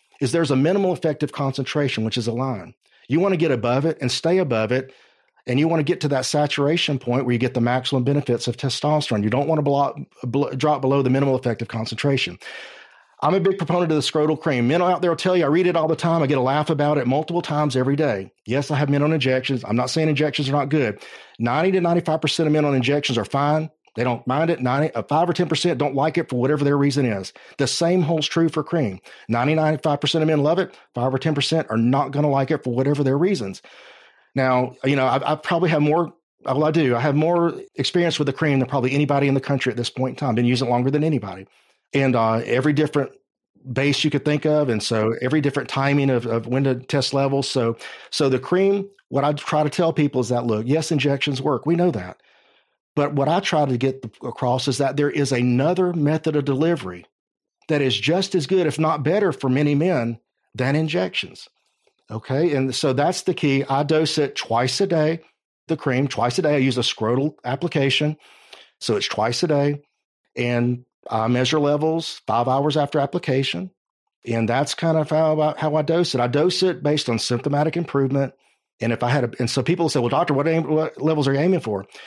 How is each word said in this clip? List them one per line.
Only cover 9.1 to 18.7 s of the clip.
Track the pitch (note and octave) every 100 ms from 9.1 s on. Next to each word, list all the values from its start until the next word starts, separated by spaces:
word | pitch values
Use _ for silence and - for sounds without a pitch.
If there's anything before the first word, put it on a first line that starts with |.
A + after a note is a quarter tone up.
| G#2+
You | G#2
don't | B2 D3
wanna | D#3
blo-, | C#3+ C#3 C#3 D3 C3+ _
blo-, | A#2+ C3+ C3+
drop | C3+ D3+ C#3
below | C3 C#3
the | C3
minimal | C3+ C#3 B2+
effective | B2 A2 A2+
concentration. | A2+ A2 A2+ C#3+ C#3 - E2+ - - - - - - _ -
I'm | D3
a | F#3+
big | F3+ F#3+
proponent | D#3 F3 E3+
of | D#3
the |
scrotal | - D#3 D3+ D3+
cream. | E3 B2 A#2+
Men | E3+
out | F3+ E3+
there | F3
will | E3
tell | F#3 F3+
you, | D3
I |
read | E3 F3+
it | E3
all | D#3
the | D#3+
time. | E3+ E3
I | C#3
get | C#3
a |
laugh | B2+ D3 D3+
about | D3 D3 D3+
it | B2
multiple | C#3+ D#3+ E3+
times | - D3+ D3+ B2+
every | B2+ C#3+
day. | D3 G2+ F#2+ _ -
Yes, | C3 C#3